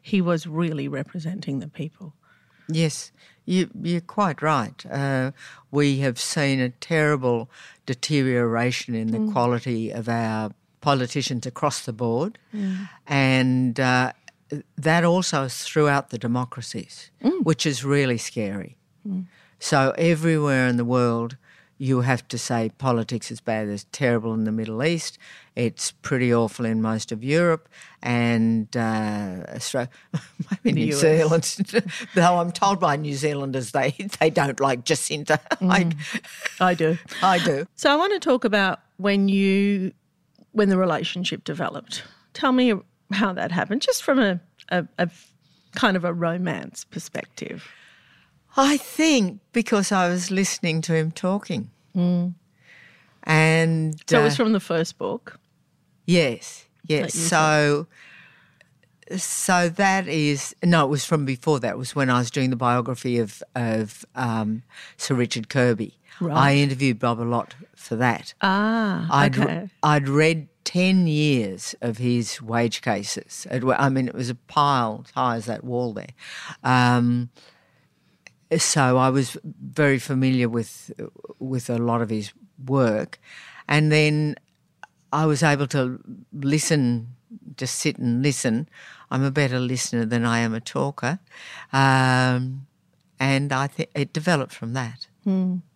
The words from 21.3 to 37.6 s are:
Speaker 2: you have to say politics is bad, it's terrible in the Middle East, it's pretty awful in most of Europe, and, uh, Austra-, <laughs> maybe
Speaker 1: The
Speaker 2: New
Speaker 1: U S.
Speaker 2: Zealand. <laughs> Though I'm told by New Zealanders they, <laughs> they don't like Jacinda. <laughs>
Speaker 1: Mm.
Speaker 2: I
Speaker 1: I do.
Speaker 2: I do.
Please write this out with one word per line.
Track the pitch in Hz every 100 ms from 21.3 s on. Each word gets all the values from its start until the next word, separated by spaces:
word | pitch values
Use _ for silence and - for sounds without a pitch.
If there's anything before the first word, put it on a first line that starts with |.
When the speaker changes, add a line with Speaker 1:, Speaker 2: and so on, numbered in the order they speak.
| 131 _ _ _ _
Speaker 2:
you | 135 131
have | 123 123 _
to | 120
say | - 120 110 _
politics | 135 120 110 117 -
is | 117
bad, | - 110 107
it's | 101 -
terrible | - 131 117 113
in | 110 110
the |
Middle | 110 110 110
East, | 156 170 - - - - _ -
it's | 120 - -
pretty | _ - 131 123
awful | 117 110 - 117
in | 110
most | 110 110 -
of | 110
Europe, | 127 156 175 160 _ - - _
and, | 123 120 117 117 113 113 107 123
uh, | 113 110 107 104 101 92 -
Austra-, | - - 131 123 - _
<laughs> | 165 - - - 190
maybe | 240
Speaker 1:
The | - 151
Speaker 2:
New |
Speaker 1:
U |
S. | 143
Speaker 2:
Zealand. | 160 156 156 165 - - 196 220 180 -
<laughs> | - 185
Though | 175 175
I'm | 175
told | - 196 196
by | 170 143
New | 151
Zealanders | 139 151 143 135 131 120
they, | 143 131
<laughs> | - 202 -
they | 160
don't | 160 139 127
like | 135 123 120
Jacinda. | 151 - 151 147 156
<laughs> | - - 185
Speaker 1:
Mm. | 180 175 151 151 - - - - -
Speaker 2:
I | 185
Speaker 1:
I | 175
do. | 160 170 - -
Speaker 2:
I | 190 180
do. | 170 139